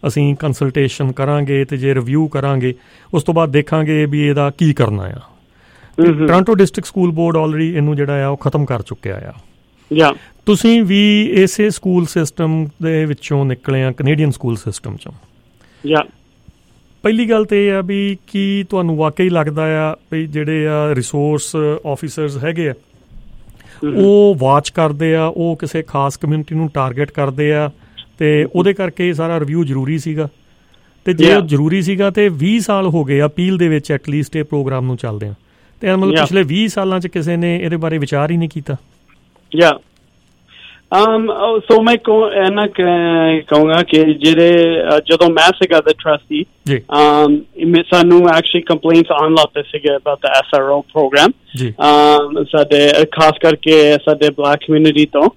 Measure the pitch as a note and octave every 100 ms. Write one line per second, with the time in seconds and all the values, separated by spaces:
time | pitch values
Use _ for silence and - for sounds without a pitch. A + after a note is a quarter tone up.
0 | E3 D3 C#3+ C#3 D#3 B2+ C#3 C3 C3+ -
1 | C3+ C3 C#3 D3 C#3 C#3 C3+ C#3 C3+ C3+
2 | A#2+ C#3+ D#3 D3 C#3 C3+ B2 B2+ _ _
3 | _ F3 D3 E3 D#3+ C#3 D3 D#3+ D3+ D#3
4 | D3+ D3 D3 C#3+ C#3+ C#3+ D#3+ C#3+ A2 G#2
5 | F#2 - - _ _ _ _ _ _ -
6 | E3+ D3+ D#3 E3+ F#3+ G#3+ F#3+ - - -
7 | F3 D#3+ E3+ D#3+ D#3 D3+ D#3+ E3+ D3 D3
8 | C#3+ C#3+ C#3 C#3 D3 D3+ C#3+ A#2+ - -
9 | - G2 - - _ _ _ _ _ D3+
10 | D3+ - - _ - G3+ A3+ A#3 G3+ G3
11 | G#3 G#3 G#3+ E3+ F#3 - G#3+ - F#3+ F3+
12 | E3 F3 D#3 - D#3+ D#3+ D3+ _ D#3+ D#3+
13 | D#3 C#3+ - C#3+ C#3 B2+ - C3+ C3 B2
14 | C#3 D3+ D3+ B2+ B2 A2+ - - - G#2
15 | - - _ _ _ _ _ _ C#3 D#3
16 | - _ _ _ - _ _ _ _ _
17 | G#3 A3 A#3 A3 G#3+ G#3 G3+ G3 F#3 G3+
18 | G3+ G3 _ G3 G3 G3 F#3+ F#3+ F3 D#3
19 | D#3 D3+ F#3 E3+ D3+ D3+ D#3 D#3 D#3 D#3
20 | _ D#3+ D#3+ D3 D3+ D#3 D3+ D3+ D3+ C3+
21 | A#2 D3 D3 D3+ - D#3+ D3+ D#3 D3+ C#3
22 | D#3 C#3+ D3+ C#3 D3 E3 D#3+ B2 _ _
23 | _ - - - - - - - D3 D3
24 | G3 G#3 G#3 F3 C3 C#3+ C#3+ - D#3+ D3
25 | D#3+ D#3+ D#3+ - E3+ D#3+ D3+ E3 D#3+ C#3
26 | C#3 - D3+ D#3 D3 D#3 D#3+ D3 C3 B2+
27 | C#3+ - C#3 C3 D3 D3+ D3+ - _ -
28 | - _ D3+ D3+ D#3+ F3+ F3 G3 F#3 -
29 | F3 D#3 E3 E3+ D3 D#3+ D#3 C3+ C3 D#3+
30 | D#3+ D#3 D3+ _ _ _ _ _ _ _
31 | - E3 D#3+ G3+ E3 C#3+ D3+ F#3+ E3+ F#3+
32 | G3 F#3+ G#3 D#3 E3 A3+ G3+ G3+ F#3+ E3
33 | C#3 C#3 D3 D3+ F3+ F#3+ E3+ D#3 D3 C#3+
34 | - D3 C#3 D#3+ D3 D3 C3+ C3 B2+ B2
35 | B2 G#2 G#2 G2+ _ _ _ _ G3+ F#3+
36 | F#3+ D#3+ C#3+ F#3+ D#3+ E3+ A3 G#3 F#3+ F#3
37 | F3 F3+ D#3+ E3+ F3 E3+ E3 E3 D#3+ D#3+
38 | C#3+ C#3+ D3+ E3+ E3 D#3 C#3+ C3+ _ _
39 | _ _ _ _ _ D3+ E3+ C#3 _ _
40 | _ _ _ _ _ _ - - _ F#3
41 | A3 A3 A3 - G#3 A3 G#3+ A3 A3+ A#3
42 | - A3 A3 G3 F#3+ G3+ G#3 G3+ F3+ F3
43 | E3+ E3 D#3+ D#3+ - D3+ D#3 E3 F3 D#3
44 | D#3 D3+ D3+ E3 E3+ E3+ E3 E3 E3+ D3+
45 | D3 D#3+ E3+ D#3+ E3+ F#3 F#3 E3+ D3+ D#3+
46 | D#3+ D3 _ D3+ F#3 _ - C3+ - D3
47 | D3+ D3 D3 D3 - - E3 E3+ E3+ F3+
48 | F3 F3 F3 D#3+ E3 F3 E3 D#3+ D#3+ E3
49 | E3 D3+ D#3 D#3+ D3 D3 C#3+ D3+ C#3+ C#3
50 | - C#3 C#3 C3+ - D3 C3+ C#3+ - D#3
51 | C#3 C#3+ E3+ - _ B2+ B2+ G#2+ D3 D3
52 | D3 D3 D3 D3+ D3 D#3 D3 D3 D3 D3
53 | D#3+ - D#3 D#3 E3 D3+ D#3 D#3 D3 D3
54 | - D3 D3+ C#3+ C#3+ D3 - D#3 D#3 D3
55 | D3+ C#3+ E3